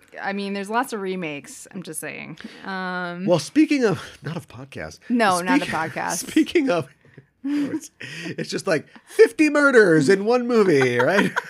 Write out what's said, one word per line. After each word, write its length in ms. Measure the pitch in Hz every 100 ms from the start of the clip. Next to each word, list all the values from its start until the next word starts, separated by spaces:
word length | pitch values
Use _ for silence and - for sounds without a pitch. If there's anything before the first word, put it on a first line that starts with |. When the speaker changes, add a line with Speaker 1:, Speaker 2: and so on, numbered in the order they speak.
| _ 76
Speaker 1:
I 120 | 196
mean, 200 | 202 196
there's 160 | 202 196
lots 220 | 233 254
of 80 | 220
remakes. 680 | 190 185 160 143 - - -
I'm 120 | 196
just 160 | 165 156
saying. 380 | 151 139 - 165 - - 196
Um, 600 | 190 185 180 175 175 185
Speaker 2:
Well, 140 | 170
speaking 460 | - 294 302 294 220
of, 160 | 175 - -
not 120 | 139 165
of 120 | -
podcasts. 520 | 113 135 98 78 - -
Speaker 1:
No, 320 | 240 208 175
not 200 | 180 180
a 40 | -
Speaker 2:
Speak-, 80 | 160
Speaker 1:
podcast. 420 | 160 - - 175
Speaker 2:
<laughs> 120 | -
Speaking 420 | 311 262 349 269
of, 160 | 165 - _ _ - _ _
it's, 480 | 269 294 285 302 - _ 127 160
it's 260 | 170 165 156
just 160 | 185 -
like 200 | 151 - - _
fifty 440 | - 440 - 302
murders 600 | 294 277 247 196 156 139
in 160 | 196 208
one 220 | 247 240
movie, 500 | 233 190 139 127 120
right? 340 | 135 196 185 -